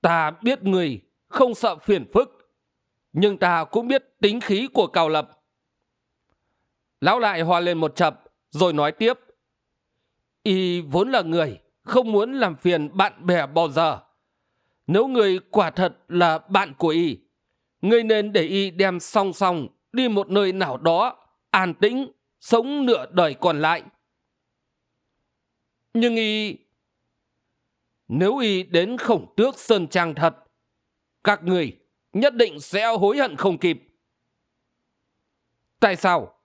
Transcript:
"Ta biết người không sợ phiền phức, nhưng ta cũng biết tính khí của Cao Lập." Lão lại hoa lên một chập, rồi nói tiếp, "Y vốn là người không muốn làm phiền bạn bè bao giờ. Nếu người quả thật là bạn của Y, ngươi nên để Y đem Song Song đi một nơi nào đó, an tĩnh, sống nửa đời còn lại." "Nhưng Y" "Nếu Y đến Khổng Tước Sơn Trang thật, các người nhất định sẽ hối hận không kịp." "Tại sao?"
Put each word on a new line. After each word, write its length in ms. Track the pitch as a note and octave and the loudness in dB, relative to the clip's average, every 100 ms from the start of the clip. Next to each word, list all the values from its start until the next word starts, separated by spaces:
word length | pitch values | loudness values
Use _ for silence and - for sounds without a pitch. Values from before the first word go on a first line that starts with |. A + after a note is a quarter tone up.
"Ta 300 | E3+ E3 D#3 | 0 0 -2
biết 320 | E3 A#3 C4+ | -4 -4 -2
người 400 | F#3+ F#3 E3 A2 _ _ _ | -2 -2 -2 -6 _ _ _
không 260 | - B3+ | 0 0
sợ 220 | A3 A3+ D#3+ | 2 -4 -4
phiền 300 | - F#3+ A2 | -2 -2 0
phức, 400 | G3+ C4 _ _ _ _ _ _ _ _ | -2 -2 _ _ _ _ _ _ _ _
nhưng 260 | D3+ G3+ G3 | 0 0 2
ta 260 | F3+ E3+ | 0 0
cũng 240 | D#3 A#3 A#3 | -2 -4 0
biết 160 | C4+ _ _ | -2 _ _
tính 200 | G#3 A3+ | 0 0
khí 280 | - G3+ B3+ | -2 -2 0
của 120 | - F#3 | 0 0
Cao 220 | F3+ D#3+ | 0 0
Lập." 340 | D#3 D3 _ _ _ _ _ _ _ _ _ _ _ _ _ _ _ _ _ | 0 -4 _ _ _ _ _ _ _ _ _ _ _ _ _ _ _ _ _
Lão 180 | D3+ A#3 | 0 2
lại 220 | A3 F3 | 0 -2
hoa 200 | E3 F3 | 0 0
lên 180 | F3 E3+ | 0 -2
một 180 | D#3 - | -4 0
chập, 280 | E3+ - _ _ _ | -2 -2 _ _ _
rồi 220 | D3 F3+ | 0 0
nói 200 | D3+ D3 | 2 -2
tiếp, 220 | D3+ A3 B3 _ _ _ _ _ _ _ _ _ _ _ _ | 0 -2 -2 _ _ _ _ _ _ _ _ _ _ _ _
"Y 380 | A3 F#3+ F#3 F3 | -2 0 0 -4
vốn 300 | D3+ D3+ A#3 | -4 -2 0
là 120 | B3+ | -2
người 380 | E3 E3+ D#3 G2 _ _ | -2 -2 -2 -6 _ _
không 300 | - B3 A3+ | 0 0 2
muốn 200 | G#3 A3+ | 0 -2
làm 240 | C4+ G#3+ D3 | -2 -4 -2
phiền 400 | F3+ E3+ D3+ F#3+ | 0 0 -2 -2
bạn 300 | G3 - F3 | -2 -2 -2
bè 200 | F3 C3+ | -2 0
bao 220 | D#3 E3 | -2 0
giờ. 340 | C#3 D#3+ B2+ _ _ _ _ _ _ _ _ - | 0 -2 -2 _ _ _ _ _ _ _ _ -2
Nếu 200 | F3+ C4+ | 0 2
người 320 | B3+ G3+ F#3 _ | 2 2 0 _
quả 200 | G#3+ E3+ | 0 0
thật 280 | F3+ F#3 - _ | 0 -2 -4 _
là 300 | F3 F3 D#3+ | 2 2 2
bạn 360 | - F#3+ F#3+ C3+ | 0 -2 -2 -2
của 100 | E3 | 0
Y, 300 | D#3+ E3+ G2+ _ _ _ _ _ _ | 0 -2 -4 _ _ _ _ _ _
ngươi 220 | F#3 A#3 | 2 2
nên 300 | A3 G#3+ G#3 | 4 0 2
để 100 | G3+ | -2
Y 280 | E3 G3 G3 | 0 -2 -2
đem 300 | E3+ G3 F3+ | -2 -2 -2
Song 320 | - G#3+ G3 | -2 -2 -2
Song 360 | E3+ F#3+ F3 B2+ _ _ | -2 -2 -2 -8 _ _
đi 160 | A#3+ B3+ | -2 0
một 220 | G#3 G3 | 0 0
nơi 220 | G3 G3 | 0 0
nào 240 | F#3+ E3+ B2+ | -2 -4 -2
đó, 520 | E3 E3+ A#3+ - _ _ _ | 0 2 0 -4 _ _ _
an 240 | F#3 F#3 | 0 0
tĩnh, 380 | D#3+ G#3 B3 C#4+ _ _ _ | 0 0 0 -8 _ _ _
sống 460 | - A#3 B3 D4 B3+ | 0 0 2 -2 0
nửa 200 | A3 C3 | 0 0
đời 240 | F3+ E3 C3+ | 0 0 0
còn 200 | F3+ D3+ | -2 0
lại." 220 | D#3 E3+ - _ _ _ _ _ _ _ _ _ _ _ _ _ _ _ _ _ _ _ _ | 0 -2 -6 _ _ _ _ _ _ _ _ _ _ _ _ _ _ _ _ _ _ _ _
"Nhưng 220 | A3+ A#3+ A3+ | 0 0 0
Y" 420 | A3 G#3+ G#3+ - _ _ _ _ _ _ _ _ _ _ _ _ _ _ _ | -2 -2 -6 -10 _ _ _ _ _ _ _ _ _ _ _ _ _ _ _
"Nếu 300 | A#2+ F#3 C4+ | -2 0 0
Y 240 | A3+ F#3+ | 0 -2
đến 360 | F#3 E3 F#3+ B3 | 0 0 0 -4
Khổng 360 | - G3+ C3+ - | -2 -2 -2 0
Tước 220 | B3 - | 0 0
Sơn 300 | - G#3+ D#3+ | 0 0 0
Trang 260 | F#3 E3+ | -2 -2
thật, 220 | D3 E3 - _ _ _ _ _ _ _ _ | 0 -2 -2 _ _ _ _ _ _ _ _
các 180 | - G#3 | -2 -2
người 360 | E3+ F#3 C#3 F#2 _ _ _ | 0 -2 -2 -8 _ _ _
nhất 220 | F#3 C#4 | 0 0
định 260 | A#3+ A3+ D3 | 2 0 0
sẽ 260 | C3+ G3 A3+ | -6 -2 -2
hối 320 | A3+ G3+ C#4 | 0 0 0
hận 180 | C4 C#3+ | -2 0
không 220 | G3 E3+ | -2 0
kịp." 200 | F3 D#3+ _ _ _ _ _ _ _ _ _ _ _ _ _ _ _ _ _ _ _ _ | -2 -2 _ _ _ _ _ _ _ _ _ _ _ _ _ _ _ _ _ _ _ _
"Tại 160 | G#3 F3+ | 0 2
sao?" 440 | F#3+ F3 G2 _ | 0 0 -4 _